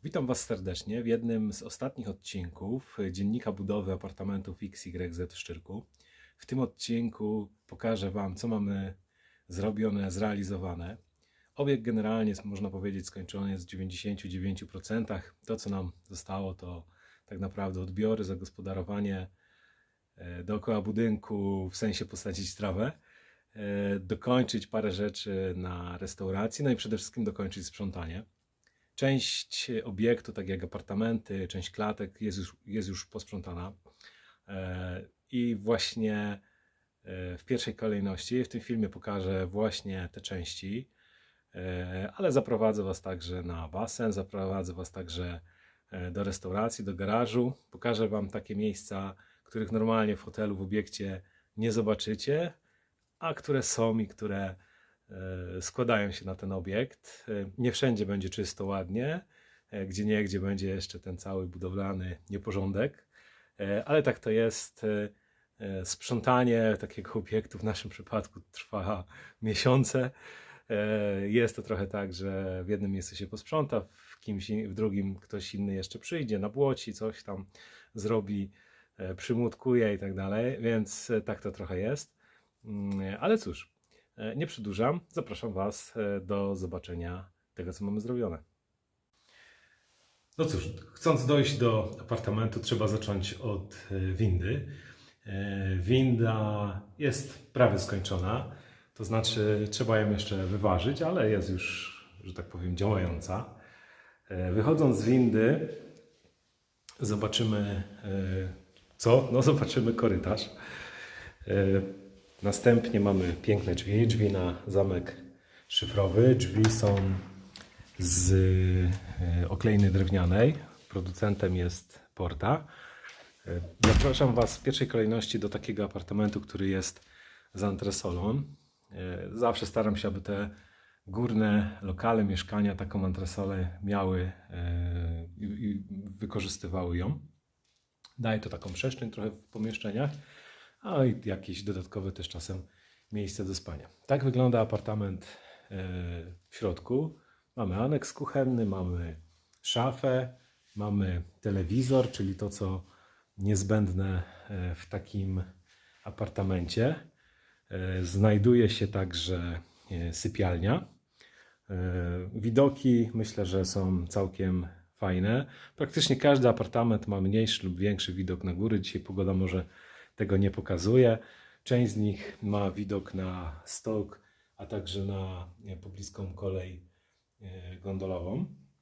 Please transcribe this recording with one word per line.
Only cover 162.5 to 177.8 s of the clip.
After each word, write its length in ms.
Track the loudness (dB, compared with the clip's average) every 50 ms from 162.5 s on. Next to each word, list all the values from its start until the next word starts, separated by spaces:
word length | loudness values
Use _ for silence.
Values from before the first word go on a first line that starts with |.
| 6 8 6 6 6 4 4 6 6 6 6 2 2
myślę, 320 | -2 -2 -2 -2 -2 -2
że 200 | 2 2 2 2
są 420 | 2 2 0 2 2 2 2 0 0
całkiem 600 | 0 0 0 0 -2 -2 0 0 2 0 -2 -4 -10 -16 -20 _ _ _
fajne. 480 | -2 0 0 2 2 2 2 2 0 -4 -10 -20 -20 -20 _
Praktycznie 400 | -6 -4 -2 2 2 4 4 4
każdy 340 | 6 8 6 8 8 8 6
apartament 580 | 6 6 2 0 2 2 4 4 4 2 2 0
ma 140 | 0 2
mniejszy 460 | 2 4 4 4 4 4 0 0 -2 -4
lub 120 | -2 0
większy 340 | 2 2 2 0 -2 -4 -2
widok 300 | -2 -2 -2 -2 -2 -2
na 100 | -4 -2
góry. 280 | 0 0 2 2 2
Dzisiaj 200 | 0 -2 -6 -6
pogoda 320 | -6 -4 -2 0 2 2 4
może 320 | 2 2 2 2 0 -2 -4 -10 -20 -20 -20 -20 -20 -20 _ _
tego 220 | -4 0 2 4 4
nie 140 | 4 4
pokazuje. 640 | 2 0 -4 -2 -2 0 2 6 8 10 10 8 8 4 0 -14 -20 -20 -20 -20 -20 _ _
Część 280 | 0 2 4 4 2
z 60 | 2 2
nich 400 | 2 2 0 -2 -6 -12 -12 -6
ma 300 | -4 -2 0 0 0 0
widok 420 | -2 -4 -4 -4 -4 -4 -4 -6 -6
na 480 | -6 -4 -4 -6 -6 -8 -8 -10 -10 -12
Stoke, 540 | -10 -10 -8 -4 -2 -2 -2 -2 -4 -8 -20 _ _ _ _ _ _ _ _
a 80 | -12
także 400 | -8 -6 -6 -6 -6 -6 -4 -4
na, 440 | -4 -2 -4 -4 -6 -6 -8 -10 -12 -16 _ -14 -12
e, 100 | -12 -12
pobliską 560 | -12 -16 -14 -14 -14 -14 -10 -10 -10 -10 -8
kolej, 500 | -6 -6 -4 -4 -4 -6 -8 -12 -16 -18 _ _ _ _ _ _ _ _ _ _ _
e, 340 | -16 -16 -14 -12 -12 -14 -14
gondolową. 680 | -10